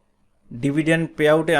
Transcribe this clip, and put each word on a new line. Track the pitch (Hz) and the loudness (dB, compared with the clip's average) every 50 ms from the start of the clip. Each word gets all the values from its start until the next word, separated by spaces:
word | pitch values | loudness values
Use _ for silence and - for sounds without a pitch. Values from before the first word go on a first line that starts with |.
| _ _ _ _ _ _ _ _ _ - | _ _ _ _ _ _ _ _ _ -18
ডিভিডেন্ড | - 120 127 139 139 156 156 160 165 165 165 - - - | -10 -6 -4 -2 -2 -2 0 0 0 0 -2 -4 -4 0
পেআউটে | 151 147 156 160 151 160 165 | 2 2 2 2 2 0 0